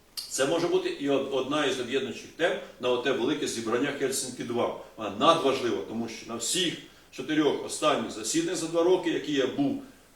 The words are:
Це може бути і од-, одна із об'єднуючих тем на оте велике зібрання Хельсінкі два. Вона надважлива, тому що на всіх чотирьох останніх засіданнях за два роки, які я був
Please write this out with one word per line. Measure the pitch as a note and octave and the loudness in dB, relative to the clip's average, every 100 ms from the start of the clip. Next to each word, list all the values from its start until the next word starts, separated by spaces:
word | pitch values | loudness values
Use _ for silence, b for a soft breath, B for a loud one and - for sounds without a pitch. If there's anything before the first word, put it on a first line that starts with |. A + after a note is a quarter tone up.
| _ - - | _ -14 -6
Це | - C3+ | 0 2
може | E3+ F3 | 2 2
бути | F#3 F3 | 2 0
і | - C#3 | -2 2
од-, | C3+ - | 2 2
одна | C3+ B2+ D3+ C#3 | -2 0 0 0
із | B2+ | 0
об'єднуючих | A#2 C3+ A#2 - - - | -2 -2 -2 -8 -10 -2
тем | F3 F#3+ B B | 0 0 B B
на | B2+ | 0
оте | A#2+ C#3 | 2 2
велике | A#2 A#2+ D3 B2+ | 0 0 0 -2
зібрання | A2 A2 B2 C#3+ - | -4 0 0 0 0
Хельсінкі | C3 - - - | -2 -2 -4 -6
два. | A#2+ A#2+ - - B B | -4 0 0 -4 B B
Вона | G#2 G#2 | -6 4
надважлива, | D3+ D#3+ C3+ - A#2+ G2+ - | 6 6 4 2 0 -2 -4
тому | A2+ A2+ | -4 -6
що | - A2 | -8 -10
на | A#2 | -6
всіх | - F3 E3+ - - B B | -2 0 -2 -4 -12 B B
чотирьох | - D3 D3+ C#3+ - - | -10 -2 2 4 2 -2
останніх | - D3+ B2+ G#2+ | 0 2 2 -2
засіданнях | A2 G#2+ D#3 E3+ E3 | -6 -2 0 0 -2
за | D#3 | -2
два | E3+ | 2
роки, | E3+ F#3 E3+ | 4 4 2
які | C#3+ D3+ | -2 0
я | C#3 B2 | 0 2
був | - C#3 - B B B | 2 0 -2 B B B